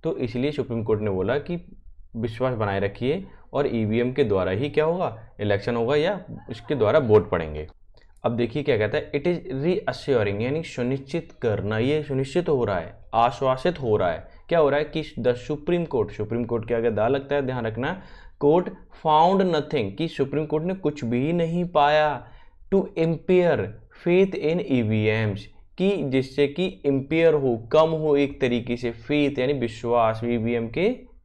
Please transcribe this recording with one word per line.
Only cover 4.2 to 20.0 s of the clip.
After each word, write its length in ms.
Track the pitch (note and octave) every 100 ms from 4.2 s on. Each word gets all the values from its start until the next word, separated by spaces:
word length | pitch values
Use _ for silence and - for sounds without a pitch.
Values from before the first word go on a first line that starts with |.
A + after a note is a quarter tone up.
द्वारा 280 | B2 G2 F2+
ही 180 | F#2+ C#3+
क्या 140 | C#3+
होगा, 480 | D#3 F3 D#3 A2 - -
इलेक्शन 360 | G#2 G2+ A2+ A#2+
होगा 200 | A#2 D3
या 280 | E3 G3+ - - -
इसके 240 | A#2+ -
द्वारा 240 | C#3+ G#2+ C#3+
वोट 320 | B2 G#2+ G#2+
पड़ेंगे। 360 | F2+ D#2+ D2+ D2+ - - - - -
अब 120 | B2 A#2
देखिए 260 | A#2 D3+
क्या 160 | C#3 A#2
कहता 200 | G#2+ D3
है, 140 | -
"It 60 | C#3+
is 460 | D#3+ F3 - C3+
reassuring", 760 | D3+ - F3 B2+ - B2+ G2+ G2+
यानी 220 | A#2+ D3+
सुनिश्चित 680 | D#3+ - B2 C3+ C3+ E3+ - -
करना, 360 | A#2+ G#2 G2+ G#2+
ये 240 | B2 D3+
सुनिश्चित 460 | C#3+ C3+ C3+ F3+ F3
हो 160 | C#3
रहा 140 | A2+ F#2
है, 180 | D#2+ - -
आश्वासित 680 | A2+ A#2 B2 C3+ C3 F3+ E3+
हो 160 | B2+ G#2+
रहा 160 | F2+
है। 160 | D#2+ - - -
क्या 100 | E3+
हो 120 | C#3+
रहा 80 | C#3+
है 60 |
कि 180 | D3 D#3+
the 320 | D3+ - A#2+ A#2+ -
Supreme 360 | D3 - F3 E3+
Court, 240 | B2+ G#2
सुप्रीम 340 | - G#2+ A#2
कोर्ट 240 | A#2 A#2 A2
के 60 |
आगे 160 | A#2 A#2
दा 180 | G#2+ A2
लगता 260 | C#3 C#3
है, 80 | C#3+
ध्यान 240 | C3 B2+ A2+
रखना, 360 | A2 C#3 F#3 - - - -
"court 240 | C#3+ E3 F#3+ - - - D#3+
found 380 | D#3 E3+ G3 F#3
nothing", 460 | D#3+ - D3 G2+
कि 120 | G2